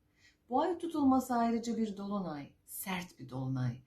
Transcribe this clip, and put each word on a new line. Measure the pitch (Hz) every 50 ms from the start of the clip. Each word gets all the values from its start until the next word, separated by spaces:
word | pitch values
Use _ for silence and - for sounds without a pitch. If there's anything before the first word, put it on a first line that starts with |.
| _ _ _ _ _ - _ _ _ -
Bu | 233 269
ay | 320 370 349
tutulması | 339 349 330 320 302 277 262 262 262 247 - 247
ayrıca | 233 233 233 233 226 226 233 220
bir | 220 220 202 190
dolunay, | 196 202 202 208 202 185 165 151 143 139 139 - _ _
sert | - - - - 196 185 180 175 - - -
bir | 135 127
dolunay. | 127 131 131 131 131 127 127 123 - - -